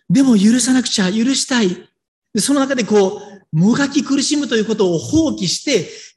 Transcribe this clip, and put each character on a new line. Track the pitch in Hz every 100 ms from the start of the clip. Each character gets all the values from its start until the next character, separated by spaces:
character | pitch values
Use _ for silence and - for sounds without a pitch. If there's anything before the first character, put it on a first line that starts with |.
| -
で | 196
も | 269 220
許 | 202 247
さ | 254
な | 254
く | 240
ち | -
ゃ、 | 185
許 | 220 233 269
し | -
た | 247
い。 | 196 175 - _ _ _ _
で、 | 214
そ | 196 285
の |
中 | 269
で | 262
こ | 196 208 196 - - - _
う、 | 151
も | 190
が | 240 277
き | 294
苦 | - 277
し | 254 294
む | 269
と | 233
い |
う | 208
こ | 214
と | 185 165
を |
放 | - 311 311 214
棄 | 180
し | -
て、 | - 240 151 - -